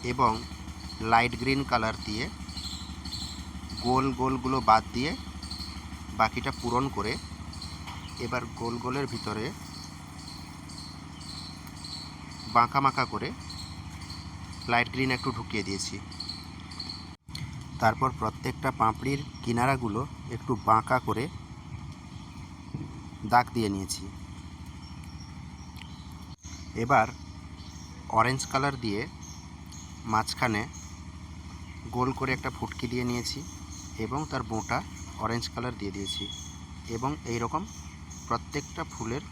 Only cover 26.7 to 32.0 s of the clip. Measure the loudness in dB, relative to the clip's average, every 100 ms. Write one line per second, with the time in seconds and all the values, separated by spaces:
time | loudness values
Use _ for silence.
26.7 | -2 6 8 8 0 -10 -12 -12 -12 -12
27.7 | -12 -12 -12 2 6 6 4 2 2 2
28.7 | 2 0 0 -2 -8 -12 -12 -12 -12 -12
29.7 | -12 -12 -10 2 4 4 2 4 4 0
30.7 | -6 -10 -10 -10 -10 -10 -10 -10 -10 -10
31.7 | -10 -4 2